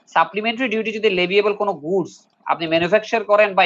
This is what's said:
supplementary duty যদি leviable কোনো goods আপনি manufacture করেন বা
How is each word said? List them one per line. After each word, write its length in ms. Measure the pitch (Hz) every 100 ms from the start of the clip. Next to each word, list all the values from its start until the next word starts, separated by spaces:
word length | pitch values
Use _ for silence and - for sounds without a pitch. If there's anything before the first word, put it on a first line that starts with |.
| _
supplementary 540 | - - 202 220 226 254
duty 180 | 220 220 214
যদি 100 | 208 180
leviable 320 | 180 202 202 202
কোনো 120 | 208 165
goods 280 | 147 190 156 - _ _ -
আপনি 120 | 156 160
manufacture 500 | 165 175 208 214 226 196
করেন 180 | 208 208
বা 60 | 185